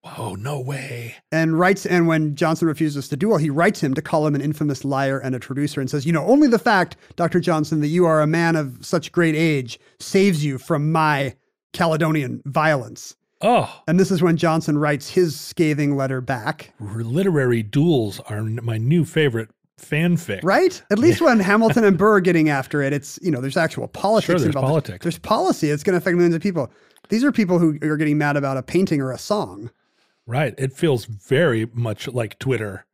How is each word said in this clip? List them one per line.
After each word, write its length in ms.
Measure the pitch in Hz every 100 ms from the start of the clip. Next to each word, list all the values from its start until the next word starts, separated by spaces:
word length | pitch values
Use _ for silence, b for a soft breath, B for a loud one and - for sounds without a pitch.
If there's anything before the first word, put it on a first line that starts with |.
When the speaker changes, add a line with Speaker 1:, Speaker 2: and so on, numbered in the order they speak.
Speaker 1:
Whoa, 320 | - - 113 95
no 240 | 120 147
way. 560 | 127 139 135 120 117 - _
Speaker 2:
And 280 | 160 160 160
writes, 260 | 180 196 190
and 220 | 180 165
when 260 | 160 156 147
Johnson 320 | 165 156 170
refuses 400 | 151 156 143 135
to 80 | 143
duel, 200 | 202 196
he 120 | 156
writes 320 | 139 175 -
him 100 | 151
to 80 | 135
call 240 | - 165 156
him 80 |
an 80 | 143
infamous 440 | 143 151 151 135 139
liar 340 | 135 135 135
and 160 | 131 127
a 40 |
traducer 420 | - 135 143 147
and 80 | 131
says, 160 | 147 135
"You 80 |
know, 120 | 165 175
only 220 | 269 294
the 100 | 226
fact, 380 | - 202 170 - b -
Doctor 220 | 170 175
Johnson, 400 | 170 160 151 160
that 60 | 147
you 160 | 170 175
are 160 | 156
a 40 | 151
man 280 | 165 170 165
of 220 | 143 123 -
such 260 | 147 147
great 240 | - 165 156
age 440 | 165 147 120 - b b
saves 440 | - 190 196 165 147
you 120 | 131
from 340 | - 156 147
my 420 | 160 156 143 139 - _ _ _
Caledonian 680 | - 170 156 160 156 127 117 143
violence." 680 | 139 156 147 113 107 - - _ _
Speaker 1:
Oh. 400 | 202 240 123 - -
Speaker 2:
And 120 | 170
this 120 | 190
is 100 | 180
when 160 | 180 175
Johnson 400 | 170 160 160 147
writes 320 | 151 147 -
his 300 | - 175 143
scathing 560 | - - 156 147 143 139
letter 240 | 135 131
back. 520 | 123 131 117 - - _
Speaker 1:
R-, 240 | 107 110
literary 600 | 113 135 196 156 127 117
duels 560 | 107 143 165 147 107 92 -
are 80 | 107
n-, 220 | 110 113
my 140 | 117 110
new 260 | 113 175 151
favorite 440 | 165 147 113 110 _ _ _
fanfic. 640 | - 147 170 170 - 95
Speaker 2:
Right? 380 | 170 220 370 - -
At 80 | 202
least 200 | 302 -
Speaker 1:
Yeah. 60 | 320
Speaker 2:
when 120 | 233
Hamilton 440 | 185 208 226 240
and 140 | 214 180
Speaker 1:
<laughs> 20 |
Speaker 2:
Burr 160 | 202 208
are 40 |
getting 280 | 180 170 156
after 320 | 139 127 151
it, 120 | 135
it's, 240 | 143 - -
you 100 | 180
know, 100 | 135
there's 160 | 135 175
actual 300 | 160 - 120
politics 380 | - 190 220 -
Speaker 1:
Sure, 80 | 175
there's 100 | 135
Speaker 2:
involved. 200 | 139 131
Speaker 1:
politics. 360 | 156 - 90
Speaker 2:
There's 140 | 170 165
policy. 520 | - 220 370 - 151
It's 120 | 147
gonna 140 | 151 180
affect 180 | 175 175
millions 200 | 175 165
of 60 |
people. 300 | 202 170 120 b b b b
These 140 | 220
are 80 | 277
people 260 | - 190 180
who 180 | 165 151
are 160 | 151 151
getting 200 | 151 147
mad 200 | 147 143
about 200 | 139 135
a 60 |
painting 380 | - 175 190 151
or 100 | 131
a 60 | 120
song. 540 | - 208 127 92 113 _ _ _ _ _ -
Speaker 1:
Right. 260 | 120 147 101
It 140 | 135
feels 320 | - 170 127 -
very 640 | 104 - 135 170 113 113
much 340 | 117 117 104 -
like 300 | 123 113 -
Twitter. 460 | 135 120 107 95 _